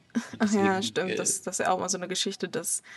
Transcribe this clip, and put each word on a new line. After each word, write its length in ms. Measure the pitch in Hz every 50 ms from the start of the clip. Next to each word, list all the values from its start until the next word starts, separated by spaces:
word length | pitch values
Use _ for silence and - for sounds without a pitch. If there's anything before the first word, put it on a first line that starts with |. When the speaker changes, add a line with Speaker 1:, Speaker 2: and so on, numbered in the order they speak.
| _ _ - 240 - -
Speaker 1:
Und 80 | - -
Speaker 2:
Ach 140 | 220 202 220
ja, 220 | 202 196 196 190
Speaker 1:
deswegen, 80 | 190 220
Speaker 2:
stimmt. 260 | 226 - 151 180 190
Speaker 1:
äh, 40 | -
Speaker 2:
Das, 260 | - 180 - - -
das 180 | - 185 185 -
ist 60 | -
ja 60 | -
auch 80 | 185 185
mal 100 | - 180
so 80 | 190
eine 100 | 180 180
Geschichte, 400 | 165 180 - - 196 196 - 190
dass 360 | 180 - 156 170 - - - - - -